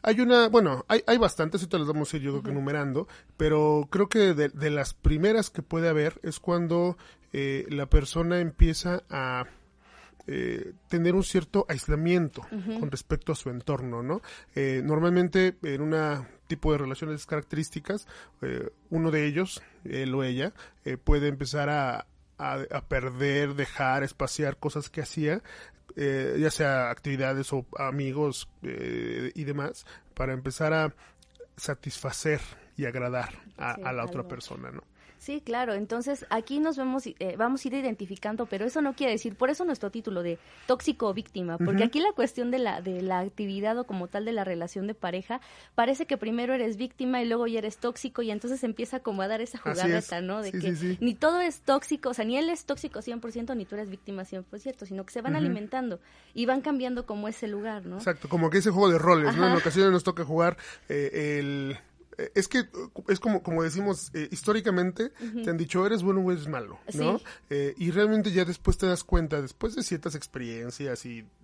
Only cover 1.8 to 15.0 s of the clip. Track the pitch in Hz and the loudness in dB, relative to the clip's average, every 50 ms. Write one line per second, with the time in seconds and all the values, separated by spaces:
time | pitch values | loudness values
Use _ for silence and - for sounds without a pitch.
1.8 | 151 147 151 151 147 - - 151 135 139 139 139 135 131 139 139 135 139 143 151 | 0 0 0 0 -2 -2 -2 -4 -2 -2 -2 -2 -2 -2 -4 -2 -2 -2 -2 -2
2.8 | 143 139 127 147 196 - - - - - - - 156 156 156 151 151 151 151 151 | -2 0 -2 -2 -4 -4 -12 -20 -20 -20 -4 0 2 4 4 6 6 6 4 4
3.8 | 147 143 - 190 202 202 - 220 202 190 170 143 147 143 - 147 147 151 147 147 | 2 2 2 2 2 4 6 6 6 6 6 4 2 0 0 -2 -2 0 0 0
4.8 | 135 - - _ - - 156 151 170 208 226 226 196 - _ - 147 _ 170 165 | -2 -4 -6 _ 4 4 4 6 4 4 4 4 2 0 _ -8 -6 _ -2 2
5.8 | 165 165 160 151 147 160 - - - 170 151 - - - 175 175 175 160 165 175 | 2 4 4 4 2 2 -2 -4 -8 -8 -8 -4 -2 0 2 2 2 2 2 4
6.8 | 175 180 180 - - - - _ _ _ - 139 139 135 135 135 - - 151 143 | 2 2 0 -4 -12 -20 -20 _ _ _ -4 -2 -2 0 -2 -2 -4 -4 -4 -4
7.8 | 139 135 - 156 139 - - 160 165 170 175 180 175 165 - - - 160 160 - | 2 6 6 6 6 4 -2 0 0 2 2 2 0 -2 6 8 8 8 8 0
8.8 | - 175 180 185 - _ - 139 131 127 127 123 123 - - - _ _ _ _ | -2 -2 -2 -2 -4 _ -6 -4 -2 -2 -2 -2 -4 -6 -10 -20 _ _ _ _
9.8 | _ - - - - - _ _ - - 139 127 123 120 117 117 - - - - | _ -20 -20 -20 -20 -20 _ _ -10 -6 -4 -4 -2 -2 -4 -4 -8 -10 -14 -18
10.8 | _ _ - 170 170 175 180 196 190 - - 190 156 - - 196 - - 156 127 | _ _ 0 2 4 4 4 4 2 2 0 0 0 2 0 0 0 2 -2 -4
11.8 | - - 147 147 160 170 180 180 165 139 - - - - 220 208 180 208 220 226 | 0 0 0 2 4 4 4 4 2 0 -2 -10 -12 -8 -8 -6 -6 -4 -4 -2
12.8 | 190 147 135 127 - _ 156 147 - - 156 - - 139 123 123 117 - 147 127 | -2 -4 -4 -6 -2 _ -4 -2 0 -2 -4 -2 -4 -6 -8 -6 -4 -4 -4 -2
13.8 | 127 127 120 117 120 131 165 226 - - - - - _ _ 127 139 135 131 131 | -2 -4 -4 -4 -2 -2 -4 -4 -6 -12 -20 -20 -20 _ _ -2 0 0 0 0
14.8 | 135 147 151 160 | 0 2 2 4